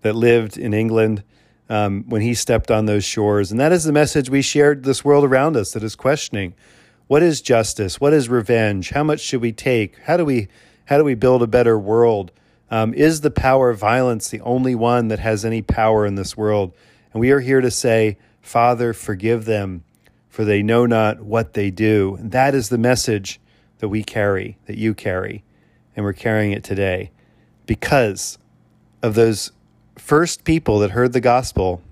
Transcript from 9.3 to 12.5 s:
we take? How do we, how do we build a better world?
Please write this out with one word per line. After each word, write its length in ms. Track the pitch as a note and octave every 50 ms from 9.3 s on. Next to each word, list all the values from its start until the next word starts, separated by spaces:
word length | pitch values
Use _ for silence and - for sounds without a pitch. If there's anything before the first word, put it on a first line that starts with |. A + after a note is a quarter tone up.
| - B2+
we 100 | A2+ A#2+
take? 480 | A2 - - C3+ B2+ A#2 G#2+ F#2+ _ _ -
How 120 | - D#3 F3+
do 80 | E3+
we, 220 | D3 C3+ B2+ A2+ F#2+ _ _ _ _ _ _ _
how 120 | - C#3+ C#3+
do 60 | D#3
we 100 | D3 C3
build 300 | A2 G2 B2+ B2+ B2+ A#2
a 40 | A2+
better 300 | G#2+ B2 A#2+ A#2 A2+ G#2+
world? 540 | G2 G2 A2 A2+ A#2+ A#2 A2+ G#2 G2 F2 _ _ _ _